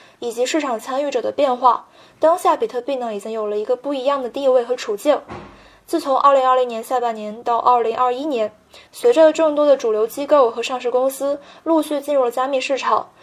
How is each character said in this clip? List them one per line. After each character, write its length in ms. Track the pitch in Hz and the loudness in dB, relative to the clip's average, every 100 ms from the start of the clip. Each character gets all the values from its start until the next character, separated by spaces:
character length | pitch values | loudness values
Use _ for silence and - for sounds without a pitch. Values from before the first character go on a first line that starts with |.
| - _ | -20 _
以 160 | 240 | -8
及 140 | 226 254 | -4 -2
市 120 | 320 | -2
场 200 | 285 220 | -2 -6
参 260 | 262 262 294 | -4 -4 -2
与 60 | |
者 100 | 262 | -4
的 100 | - | -4
变 240 | - 277 247 | 0 0 4
化， 320 | 254 - - _ - _ | 2 2 -4 _ -20 _
当 160 | 311 359 | 2 2
下 220 | 370 302 | 2 0
比 80 | 226 | -2
特 160 | 247 | -4
币 140 | 247 262 | -4 -4
呢， 180 | 233 | -6
已 60 | 202 | -8
经 120 | 220 | -8
有 140 | 226 208 | -6 -4
了 100 | 208 | -4
一 80 | |
个 120 | 214 247 | -4 -4
不 180 | 285 | -4
一 120 | 277 254 | -4 -2
样 180 | 277 | -2
的 40 | 240 | -4
地 200 | 262 277 | -2 2
位 160 | 254 | 2
和 120 | 240 247 | 2 -4
处 220 | - 202 | -4 -2
境。 240 | 294 269 - - - - - _ - | 0 0 -4 -16 -18 -20 -20 _ -6
自 140 | 339 | -6
从 180 | 294 262 | 0 2
二 160 | 277 | 4
零 160 | 277 254 | 4 4
二 60 | 254 | 2
零 120 | 247 | 0
年 160 | 226 | -4
下 160 | 233 254 | -4 -4
半 140 | 240 | -2
年 300 | 220 214 220 | -6 -10 -8
到 160 | 240 233 | -4 0
二 240 | - 247 | 2 2
零 120 | 226 - | 2 0
二 160 | 254 | -2
一 140 | 247 311 | -2 -4
年， 260 | 247 214 - _ - - | -4 -4 -8 _ -20 -20
随 220 | - 240 | 0 2
着 180 | 311 311 | 6 6
众 220 | 311 311 | 6 0
多 100 | 294 | 2
的 140 | 294 269 | 4 4
主 140 | 233 | 2
流 160 | 214 226 | 0 -2
机 180 | - 285 | -4 2
构 240 | 294 233 | 4 4
和 140 | 233 | 0
上 180 | 233 254 | -6 -6
市 80 | 247 | -2
公 180 | 247 269 | 0 -2
司 320 | 269 277 285 - - | -2 -4 -4 -8 -10
陆 160 | 320 320 | 0 0
续 220 | 302 285 | 0 -4
进 140 | 285 277 | -2 0
入 80 | |
了 80 | 240 | 0
加 160 | 254 262 | -2 -2
密 120 | 269 | -4
市 200 | 262 254 | -2 -4
场， 320 | - 214 - _ | 0 -2 -2 _